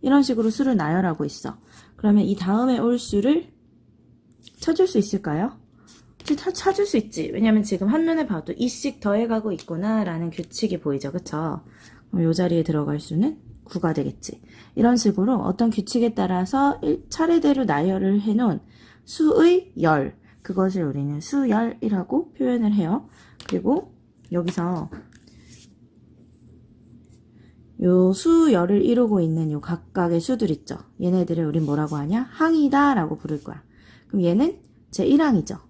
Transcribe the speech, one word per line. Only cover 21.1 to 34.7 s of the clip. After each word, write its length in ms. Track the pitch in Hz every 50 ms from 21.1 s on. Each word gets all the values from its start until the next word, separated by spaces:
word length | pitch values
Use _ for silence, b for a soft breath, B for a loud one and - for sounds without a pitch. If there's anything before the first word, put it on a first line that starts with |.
| 147 147
수열이라고 1120 | 165 - - 277 269 247 208 214 233 233 233 - - 220 208 185 180 - - 285 339 - -
표현을 400 | - 269 254 247 240 226 208 208
해요. 340 | 202 175 160 190 277 - B B B B B B B B -
그리고 460 | - 90 87 - 277 - - - - _ _ _ _ _ _ -
여기서 600 | - 175 170 170 180 - 170 175 180 165 156 - - - - - - - B B B B B B B B B B - _ - - _ _ - - - _ - _ _ _ - - - - - - - _ - - - - - _ - - _ b b b b b b b b - - -
요 320 | 190 180 180 185 185 185 190
수열을 720 | 190 - 330 330 330 330 311 240 180 175 180 202 202 -
이루고 360 | - 240 226 247 226 208 190
있는 300 | 170 160 160 160 160 156
요 100 | 151 147
각각의 600 | 143 - 170 170 - - - 196 180 170 170 170
수들 300 | 165 - 254 226 220 180
있죠. 260 | 160 - - - - - - - _ _
얘네들을 440 | - 180 180 185 175 - 170 165 165
우린 200 | 151 147 165 156
뭐라고 320 | 143 143 147 151 147 156
하냐? 320 | 147 143 147 190 226 254 -
항이다라고 840 | - - 320 330 330 320 294 277 285 277 285 190 180 214 165 156 165
부를 260 | 156 - - 156 143 -
거야. 220 | - - 143 - b b b b b b b b b
그럼 140 | - 202 175
얘는 380 | 170 175 208 269 339 403 - - _